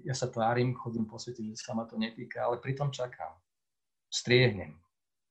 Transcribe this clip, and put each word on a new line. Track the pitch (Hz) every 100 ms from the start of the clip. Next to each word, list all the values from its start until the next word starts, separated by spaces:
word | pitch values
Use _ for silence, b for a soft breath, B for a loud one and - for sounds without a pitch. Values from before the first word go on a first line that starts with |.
| -
ja |
sa | 131 127
tvárim, | - 113 120 127 123
chodím | - 113 110
po | 113
svete, | - 123
že | 110 110
sa | -
ma | 113 117
to | 110
netýka, | 113 113 117 120 117
ale | 120
pritom | 131 135 143
čakám. | 131 127 - 80 - _ _ _ _ _ _ _
Striehnem. | - - 123 127 104 82 76 _ _ _ _ _